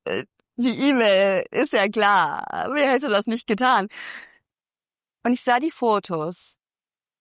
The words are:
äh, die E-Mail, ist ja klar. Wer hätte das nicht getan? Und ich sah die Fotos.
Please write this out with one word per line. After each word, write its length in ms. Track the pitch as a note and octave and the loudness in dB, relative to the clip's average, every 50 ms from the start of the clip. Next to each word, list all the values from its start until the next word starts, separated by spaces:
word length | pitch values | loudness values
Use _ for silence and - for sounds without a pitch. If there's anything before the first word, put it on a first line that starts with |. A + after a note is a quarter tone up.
| - | -8
äh, 200 | - F2+ G2+ - - _ _ _ _ _ - | -6 -6 -6 -6 -10 _ _ _ _ _ -2
die 320 | A#3+ C4 A3 C3 C4 C#4+ | -2 -2 0 0 0 2
E-Mail, 560 | C#4 B3+ A3+ G#3 G3 F#3+ G3 G3 F#3+ F3+ - - | 2 4 4 4 4 4 4 2 2 0 -2 -2
ist 220 | - - C4+ D4 - | -2 -2 -2 0 2
ja 140 | A3 G3 G#3 | 0 0 0
klar. 840 | G3+ A3 G#3 G3+ G#3 F#3+ E3 D3 - - - - - E2+ D#2+ D3+ C4+ | 0 0 2 4 4 4 2 0 -2 -6 -8 -8 -8 -6 -6 -4 -2
Wer 180 | D4 C#4+ C#4 | 0 2 2
hätte 180 | C4 C4 C#4+ C4+ | 2 0 0 0
das 160 | G#3 G3+ G3+ | 0 0 0
nicht 220 | - A3+ A#3+ - - | -2 -4 -4 -2 -2
getan? 400 | G#3+ G3 B3+ B3+ B3+ G#3+ F#3+ G#3 - - - - - - - - _ _ _ _ _ _ _ _ _ _ _ _ _ _ _ _ _ _ _ | -2 2 2 4 4 2 2 -2 -8 -14 -14 -14 -14 -16 -18 -20 _ _ _ _ _ _ _ _ _ _ _ _ _ _ _ _ _ _ _
Und 100 | A#3+ B3 | -2 -2
ich 100 | - - | -2 0
sah 160 | B3+ A#3+ B3 | 0 0 0
die 120 | C#4+ E4 | 0 -2
Fotos. 880 | - - B3+ A#3 G#3+ G3+ - - F3 D#3+ D3+ E3+ F3+ - - - - _ _ _ _ _ _ _ _ _ _ _ _ _ | -4 -2 0 0 0 0 -2 -4 -6 -4 -4 -6 -8 -10 -16 -20 -20 _ _ _ _ _ _ _ _ _ _ _ _ _